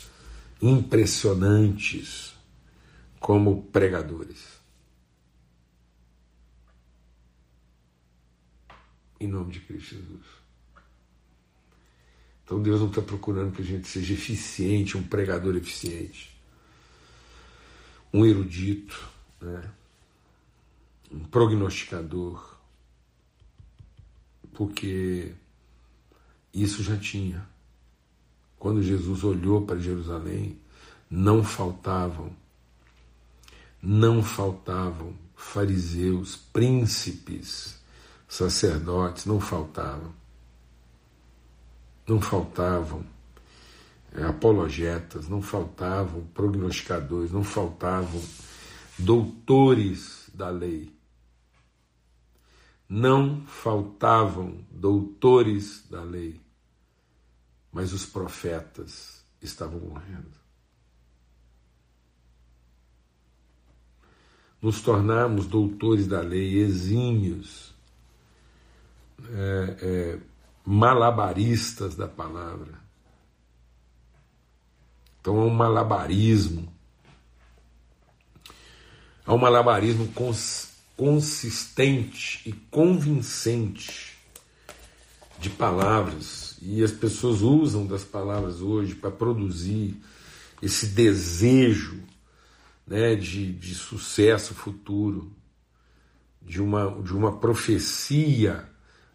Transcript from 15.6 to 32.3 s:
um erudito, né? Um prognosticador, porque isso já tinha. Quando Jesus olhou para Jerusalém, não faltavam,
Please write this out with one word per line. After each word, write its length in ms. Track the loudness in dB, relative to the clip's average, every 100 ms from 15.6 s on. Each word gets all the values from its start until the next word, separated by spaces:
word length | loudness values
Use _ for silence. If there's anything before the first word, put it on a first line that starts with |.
| -6 -10 -10 -10 -12 -16 -20 -20 _ _ _ _ _ _ _ -20 -20 -20 -20 -20 -20 -20 -20 -20 _
um 120 | 6
erudito, 840 | 6 6 0 -4 -4 -4 -8 -18 -18 -20 -20 _
né? 280 | -14 -12 -14 -20 _ _ _ _ _ _ _ _ _ _ _ _ _
Um 140 | -16
prognosticador, 1300 | -2 2 4 2 -2 -4 -10 -12 -8 -8 -8 -10 -18 -20 _ _ _ _ _ _ _ _ _ -20 -20 -20 -20 -20 -20 _ _ _ -18
porque 840 | -6 -6 -4 -6 -2 -2 -4 -6 -14 _ _ _ _ _ _ _ _ _ _ _
isso 300 | -2 -2 -2
já 120 | -4 -4
tinha. 480 | -6 -6 -6 -8 -12 _ _ _ _ _ _ _ _ _ _ _
Quando 220 | -2 0
Jesus 440 | 0 0 -2 -2
olhou 380 | 0 0 2 2 0
para 140 | -4
Jerusalém, 800 | -4 -6 -6 -8 -8 -6 -8 -10 _ -20 -20 -20 _
não 320 | 0 4 6
faltavam, 880 | 4 -2 -6 -6 -4 -2 -2 -6 -12